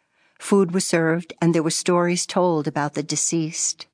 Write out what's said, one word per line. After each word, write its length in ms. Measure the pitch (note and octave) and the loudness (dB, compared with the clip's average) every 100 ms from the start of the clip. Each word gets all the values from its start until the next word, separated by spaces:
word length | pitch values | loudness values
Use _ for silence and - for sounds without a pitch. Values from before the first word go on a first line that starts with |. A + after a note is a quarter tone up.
| _ _ _ - | _ _ _ -16
Food 340 | - G3+ F#3 | 0 2 2
was 140 | F#3 - | 0 0
served, 480 | E3+ D#3+ E3 - - | 2 2 0 -4 0
and 140 | E3+ | 2
there 80 | E3 | 2
were 80 | D#3+ | 0
stories 560 | - - F3 F3 F3 - | -2 0 2 2 0 -2
told 400 | G3 F3+ D#3+ D3+ | 0 2 0 -2
about 280 | D3 D3 | -4 -4
the 80 | D3+ | -4
deceased. 840 | D3 D3+ - E3 D#3 - - - - | -6 -4 -2 -2 -2 -4 -6 -6 -12